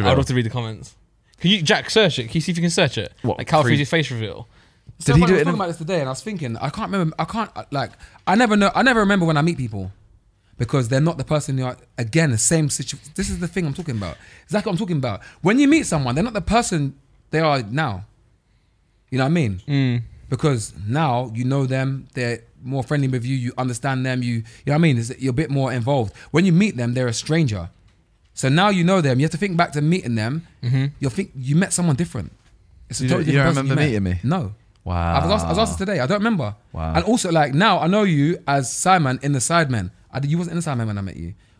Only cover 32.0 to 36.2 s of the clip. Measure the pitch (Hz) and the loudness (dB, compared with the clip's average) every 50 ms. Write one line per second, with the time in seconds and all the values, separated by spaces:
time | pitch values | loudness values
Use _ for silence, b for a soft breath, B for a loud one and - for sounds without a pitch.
32 | 175 - - 113 85 64 - - _ _ _ _ _ _ _ - - - - - | -2 -4 -6 -10 -10 -12 -14 -20 _ _ _ _ _ _ _ -20 -16 -12 -8 -4
33 | 131 127 - - 165 147 139 143 135 131 131 139 135 135 139 - 147 151 117 104 | 0 0 0 0 2 2 2 4 4 4 2 0 0 0 0 2 2 2 0 0
34 | 98 90 90 87 - 120 170 190 135 92 107 - _ _ _ _ - 92 90 87 | 0 -2 -2 -2 -2 -2 -2 -2 -2 -6 -8 -12 _ _ _ _ -8 -4 -2 0
35 | 85 85 85 - - - 202 - - 165 165 196 226 - - - 190 190 202 156 | 0 2 2 2 2 2 0 0 0 0 0 0 0 0 -2 -4 -4 -2 -2 0
36 | 123 127 196 208 | 0 0 0 0